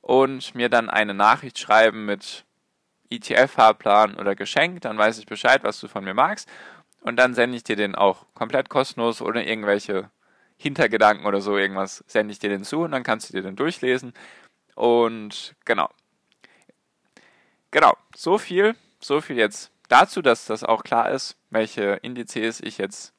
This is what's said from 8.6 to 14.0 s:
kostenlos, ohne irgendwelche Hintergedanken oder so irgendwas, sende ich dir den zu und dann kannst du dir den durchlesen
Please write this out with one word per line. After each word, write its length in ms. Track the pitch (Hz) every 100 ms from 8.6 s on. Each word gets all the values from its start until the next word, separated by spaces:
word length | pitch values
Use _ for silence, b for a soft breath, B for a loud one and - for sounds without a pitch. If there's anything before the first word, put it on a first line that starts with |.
| 135
kostenlos, 540 | 147 131 - 117 113
ohne 240 | - 113 90
irgendwelche 640 | 110 104 101 - 98 104 _ _ _ _ _
Hintergedanken 680 | 147 139 123 110 107 101 90
oder 140 | 98
so 160 | 98 101
irgendwas, 480 | 98 95 95 - _
sende 260 | 110 107
ich 60 | 101
dir 120 | 104
den 120 | 101
zu 200 | 101 151
und 100 | 165
dann 100 | 139
kannst 260 | 120 110 -
du 40 |
dir 100 | 95
den 140 | 95 98
durchlesen 560 | 147 160 131 127